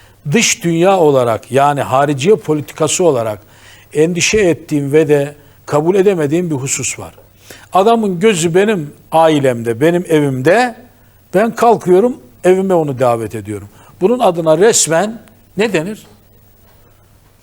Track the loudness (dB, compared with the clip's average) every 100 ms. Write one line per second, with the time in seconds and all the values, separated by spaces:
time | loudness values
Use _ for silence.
0 | -20 _ -2 0 0 -2 -2 2 2 4
1 | 4 2 2 -2 -2 0 2 0 -2 0
2 | 0 0 0 0 0 -4 -6 -6 -4 0
3 | 0 0 -2 -8 -14 -20 -20 -20 -8 -2
4 | 0 0 -2 0 0 0 -4 -4 0 0
5 | 2 0 0 -8 -20 _ -4 -2 0 2
6 | 0 0 -2 -2 -2 -6 -6 -6 -8 -10
7 | -16 -18 _ _ -20 -20 -4 0 2 0
8 | -2 0 0 0 0 0 0 -2 -6 -14
9 | _ 2 2 2 0 -2 -4 0 0 0
10 | 0 0 0 0 2 2 0 -6 -20 _
11 | _ _ _ -2 -2 2 2 2 2 2
12 | 2 -2 -14 -2 0 2 2 0 0 0
13 | 0 0 -4 -10 -10 -12 -14 -20 -20 -4
14 | -2 0 0 0 0 2 2 2 0 0
15 | -2 -6 -18 _ _ -6 -2 -2 -6 -10
16 | -18 -20 _ _ _ _ _ _ _ _
17 | _ _ _ _